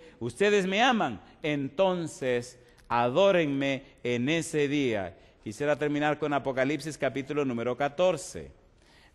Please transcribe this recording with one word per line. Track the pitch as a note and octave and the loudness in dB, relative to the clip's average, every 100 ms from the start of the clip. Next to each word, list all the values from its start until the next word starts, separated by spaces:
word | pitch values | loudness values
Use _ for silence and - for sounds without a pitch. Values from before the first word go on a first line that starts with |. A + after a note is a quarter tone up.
| - - | -20 -10
Ustedes | A#2 - G#3 G#3 F#3 | -8 0 2 2 2
me | G3 | 2
aman, | C4 A3+ D3+ G2+ - - | 4 4 0 -4 -16 -8
entonces | D#3 C#3+ C3+ - F#3+ F3+ D#3 - B2+ A#2+ A#2+ - - - - | -4 -2 -4 0 2 2 -4 -4 -2 -2 -4 -18 -20 -16 -2
adórenme | A#2+ B2 D3 G3 F3+ D3+ C#3 C#3 C3+ - - | 2 2 4 4 4 2 0 -2 -2 -8 -8
en | B2 A#2+ B2+ | -2 0 0
ese | E3 D#3+ D3+ C#3+ | 0 -2 0 0
día". | D3 C3 G#2 F2+ - - _ | 2 0 -2 -4 -12 -20 _
Quisiera | - G#2 C#3+ C#3 | -12 -4 -2 0
terminar | D3 D3 D3 D3 | 0 0 0 0
con | D3 | 0
Apocalipsis | C#3+ C#3 B2+ C3 D3+ D3+ C3+ | 0 0 0 0 0 -6 -4
capítulo | C#3 C3 C3+ D3 | -4 -4 -4 -2
número | C#3 A#2 A#2 B2 | 0 -2 -2 -2
catorce. | C#3+ C#3 F3+ E3 - F2 C#2 - _ _ _ - - | -2 2 2 0 -6 -12 -14 -18 _ _ _ -20 -14